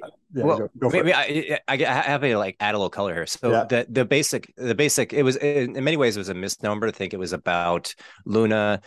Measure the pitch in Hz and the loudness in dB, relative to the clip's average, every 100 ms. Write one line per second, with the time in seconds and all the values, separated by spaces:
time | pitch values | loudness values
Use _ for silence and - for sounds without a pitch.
0 | - - _ 135 147 117 104 - 123 170 | -2 -18 _ -2 0 0 -2 -2 0 2
1 | 165 143 120 151 - 147 - 135 143 131 | 4 2 2 -2 -2 -4 -2 0 0 0
2 | 143 143 135 107 98 - 107 107 92 - | 0 0 2 2 0 -2 -2 0 -2 -2
3 | 101 85 80 - 120 113 - 120 - 117 | -4 -4 -6 -2 0 2 2 0 0 0
4 | 123 143 151 131 - - 123 110 147 - | 2 2 2 -4 -8 -6 -2 2 2 2
5 | 123 143 131 131 143 147 123 113 135 160 | 0 2 2 2 0 0 -2 -2 -2 2
6 | 123 104 95 90 98 - 107 104 110 - | 2 0 -4 -6 -6 -4 -4 -2 -4 -4
7 | 95 98 90 85 87 87 85 87 - - | -6 -6 -6 -4 -2 0 0 -2 -4 -14
8 | - - - 107 110 110 104 101 | -20 -16 -2 2 2 2 2 0